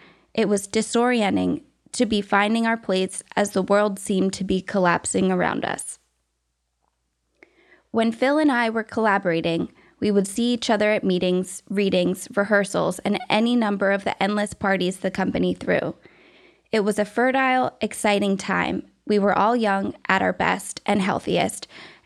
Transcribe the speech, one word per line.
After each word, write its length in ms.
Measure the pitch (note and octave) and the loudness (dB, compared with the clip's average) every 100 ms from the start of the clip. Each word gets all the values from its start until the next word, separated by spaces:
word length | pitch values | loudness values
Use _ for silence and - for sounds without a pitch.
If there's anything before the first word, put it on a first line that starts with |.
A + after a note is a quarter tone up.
| - _ _ | -20 _ _
It 160 | - G#3 | -2 0
was 180 | G3+ - | 0 0
disorienting 920 | A3 A3 A#3 A#3+ A#3+ G3+ F#3+ F3+ D#3+ - _ _ | -4 0 0 2 2 2 0 0 -2 -8 _ _
to 160 | - A3+ | -2 0
be 120 | G#3 | 0
finding 460 | G3+ G3+ G#3 A3+ A3+ | 0 2 2 2 0
our 100 | A3+ | -2
place 460 | G#3+ F#3 F#3+ - - - | 0 -2 -2 -6 -8 -4
as 160 | G3+ | -2
the 100 | F#3+ | 0
world 380 | F#3+ G3+ G#3 G3 | 2 2 2 -2
seemed 340 | - F#3+ F#3+ | -2 0 0
to 100 | - | -2
be 180 | F#3+ F#3 | -2 -2
collapsing 720 | - G3 F3+ E3+ - F#3+ F#3 | -2 0 2 2 0 0 0
around 320 | F3+ - - | 2 0 -2
us. 360 | - - - - _ _ _ _ _ _ _ _ _ _ _ _ _ _ - _ _ _ _ | -4 -6 -10 -16 _ _ _ _ _ _ _ _ _ _ _ _ _ _ -20 _ _ _ _
When 200 | A3+ A3+ | 0 0
Phil 280 | A3+ B3+ D4 | 2 2 4
and 120 | D4+ | 2
I 200 | A#3+ A3+ | 2 0
were 120 | A3+ | -2
collaborating, 840 | A3 A3+ A3 G3 F#3+ E3 E3 E3 - _ _ _ | -4 -2 2 2 2 0 0 -2 -4 _ _ _
we 100 | G#3 | 0
would 180 | G3+ G3 | 2 0
see 240 | - A#3+ | 0 0
each 200 | A#3+ - | 0 0
other 180 | G#3 G#3+ | 2 2
at 140 | G#3+ | 2
meetings, 580 | F#3+ F3+ F3+ F3+ F#3+ - - | 0 0 2 0 -2 -10 -6
readings, 580 | G3 G3 F#3 F3+ F#3+ - - | -2 2 2 2 -2 -4 -2
rehearsals, 640 | G3+ G3+ G3 F3 D#3+ F3+ | 2 2 2 0 -2 -2
and 200 | G3+ G#3 - | -2 -2 0
any 260 | G#3+ A#3 B3 | 0 2 2
number 360 | G#3+ G3+ G3 | 0 0 0
of 140 | G3 G3 | 0 -2
the 160 | - | -2
endless 340 | G3 G#3 G#3 - | -2 -2 -4 -4
parties 420 | G3 F#3+ F3+ F#3 | -2 0 -2 -4
the 140 | F#3+ | -4
company 420 | F#3+ F#3+ - F3+ | -2 -2 0 -2
threw. 400 | - - F3+ - - - _ - - - _ _ | -2 0 0 0 -6 -16 _ -20 -20 -20 _ _
It 80 | A3 | 0
was 180 | G3+ G#3 | 0 0
a 80 | G3+ | -2
fertile, 720 | - B3+ C4 C4 B3+ B3+ - | 0 0 2 2 2 0 -2
exciting 560 | G#3+ - G#3+ G3+ G3+ F#3+ | -8 -2 0 2 2 0
time. 520 | - F3+ F3 F#3 - _ - | -2 -2 -2 -4 -8 _ -2
We 140 | G#3 | 2
were 180 | G3+ F#3 | 2 2
all 180 | G#3 B3 | 2 2
young, 380 | G#3+ G3 G3 - - | 0 0 -2 -6 -2
at 140 | F#3+ | 0
our 100 | F#3 | 0
best 480 | F#3 F3+ F#3+ - - - | 0 0 -2 -6 -8 -2
and 120 | G3+ | 0
healthiest, 680 | F#3+ - - E3+ F#3+ - - - - - | 0 -2 -2 0 -2 -4 -14 -20 -20 -20